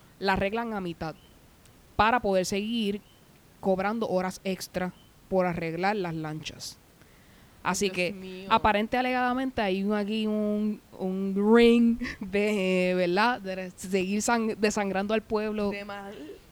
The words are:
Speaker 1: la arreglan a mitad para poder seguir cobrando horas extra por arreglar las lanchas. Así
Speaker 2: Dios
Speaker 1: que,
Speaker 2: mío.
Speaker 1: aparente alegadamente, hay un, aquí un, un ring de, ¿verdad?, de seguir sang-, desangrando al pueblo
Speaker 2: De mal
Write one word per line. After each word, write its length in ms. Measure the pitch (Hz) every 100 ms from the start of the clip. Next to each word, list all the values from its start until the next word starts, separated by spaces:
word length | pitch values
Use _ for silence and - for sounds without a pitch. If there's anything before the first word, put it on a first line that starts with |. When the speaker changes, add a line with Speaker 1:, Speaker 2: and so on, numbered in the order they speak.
| - -
Speaker 1:
la 140 | 196
arreglan 380 | 190 196 226 233
a 60 | 214
mitad 360 | 180 165 160 - - - - - - - - -
para 240 | 214 240
poder 240 | 208 190 180
seguir 560 | 202 214 233 202 202 - - - - - -
cobrando 480 | 196 185 196 226 220
horas 320 | 185 185 - 196
extra 480 | 185 - 180 185 - - - -
por 180 | 190 180
arreglar 520 | 170 165 165 190 214
las 180 | 175 160
lanchas. 640 | 156 156 - - - - - - - - - - - -
Así 260 | - - 202
Speaker 2:
Dios 80 | 185
Speaker 1:
que, 180 | 180
Speaker 2:
mío. 340 | 196 190 185 190
Speaker 1:
aparente 460 | 226 220 208 220 247
alegadamente, 640 | 254 254 247 254 269 -
hay 220 | 202 190
un, 100 | 196
aquí 320 | 208 202 220 214
un, 540 | 214 208 208 214 208 - -
un 560 | 185 190 196 196 208
ring 460 | 233 233 233 233 233 247 -
de, 720 | 196 196 208 208 185 185 180 180
¿verdad?, 460 | 175 180 233 247
de 280 | 190 185 185 -
seguir 460 | 185 190 185 208
sang-, 340 | 214 233 220 196
desangrando 580 | 208 214 196 185 208
al 80 | 220
pueblo 480 | - 214 214 214 202
Speaker 2:
De 120 | 202
mal 320 | 202 202 196 214 302 - -